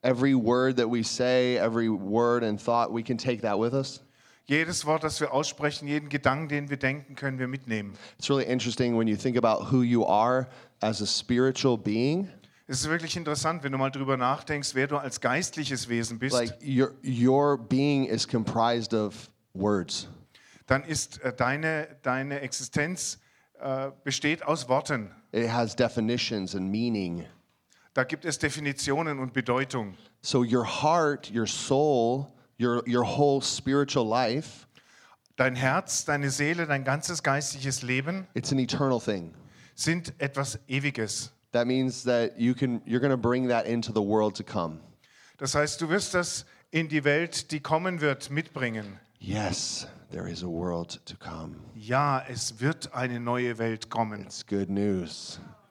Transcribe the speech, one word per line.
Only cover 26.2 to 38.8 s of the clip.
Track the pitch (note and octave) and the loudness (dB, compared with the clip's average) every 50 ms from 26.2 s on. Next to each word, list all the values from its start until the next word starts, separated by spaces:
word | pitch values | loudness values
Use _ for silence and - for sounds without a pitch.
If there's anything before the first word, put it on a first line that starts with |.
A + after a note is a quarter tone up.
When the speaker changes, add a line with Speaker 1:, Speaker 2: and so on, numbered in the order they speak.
| - - A#2 G#2 F#2+ F2+ F#2+ | 0 -2 -2 -4 -4 -4 -4
Speaker 1:
and | G2 F#2+ F#2+ | -4 -2 -2
meaning. | G2+ A2 A#2 A#2+ A2+ G#2 F#2+ F2 E2+ F2 E2 - - _ _ _ _ _ _ _ _ _ _ _ _ | -2 0 0 0 0 -2 -2 -2 -4 -6 -8 -12 -18 _ _ _ _ _ _ _ _ _ _ _ _
Speaker 2:
Da | B2+ B2+ | -2 -2
gibt | B2+ D#3 D3 - | -2 -4 -6 -4
es | E3 D3 - | -6 -4 -2
Definitionen | - D3 C3+ D#3 D3+ C#3+ C#3 C3+ - C#3+ C#3 D3 E3 D#3 D3 C3+ | -2 -4 -2 -2 -4 -6 -4 -4 -2 -2 0 0 0 -2 -4 -4
und | C3 B2 A2+ | -6 -2 -2
Bedeutung. | C3+ A#2 B2 B2 B2+ C3+ C3 - B2+ A2 G2+ F#2 - - - _ _ | -2 0 2 0 0 0 -2 -2 -4 -4 -6 -10 -14 -20 -20 _ _
Speaker 1:
So | - - - C3 B2 | -6 0 2 2 4
your | A2+ A#2 B2 A#2 | 4 4 2 2
heart, | G2 - - C#3+ D3+ E3 F3 D#3+ D3 D3 - - - G2+ | 0 -2 2 2 4 4 6 4 2 0 -2 -6 -4 -2
your | A#2 A2+ | 0 0
soul, | - - - - - C3+ C3+ D3+ D#3 C#3+ B2 A#2 A#2 B2 C3+ C#3+ - - - _ _ _ _ | 0 -2 -4 0 2 2 4 4 4 4 4 4 2 0 0 -4 -8 -12 -20 _ _ _ _
your, | A#2 B2 A#2+ A#2+ A#2 | 0 2 2 0 0
your | B2 A#2+ B2 A#2+ | 2 2 2 2
whole | G2 F2 - D3 C#3+ C#3 C#3 | 2 2 4 4 4 4 2
spiritual | B2+ - - - - C3 C3+ C#3+ C#3+ C3+ - C#3 A#2 | 0 -2 -4 -4 -2 0 2 2 2 2 2 0 2
life | A2 A2 B2 C3 A2 A#2 C#3+ D#3 - - - - _ _ - _ _ - - - - - _ _ _ _ | 2 2 2 2 2 0 -2 -4 -6 -14 -20 -20 _ _ -20 _ _ -20 -20 -20 -20 -20 _ _ _ _
Speaker 2:
Dein | - C3 C3 B2+ | 0 0 0 2
Herz, | B2 C3 C3 C#3 F3+ F#3+ - - - - | 0 0 0 0 0 -2 -2 -6 -4 -2
deine | - D3 C#3+ C#3+ C#3 | -2 -2 0 0 -2
Seele, | B2+ - D3 D3 E3+ F3 E3+ | 0 0 0 0 0 -2 0
dein | D3+ C#3+ C#3 C3 | -2 -2 -2 0
ganzes | C3 C3+ D3+ - - F3 D#3 | 0 -2 -2 -2 -4 -6 -2
geistliches | - C#3+ C#3 C#3+ D3 - D#3 C#3+ C3 C#3 B2+ - | 0 0 0 0 -2 -4 -6 -4 -4 -4 -4 -4
Leben | C3 B2 B2+ C3 C3+ D#3 F3 F#3+ - - _ | -2 -2 -2 -2 0 -2 -6 -6 -8 -8 _
Speaker 1:
it's | B2+ A#2+ - | -6 -2 0
an | C#3+ C3+ | 2 2
eternal | B2+ A#2 - - | 2 0 0 0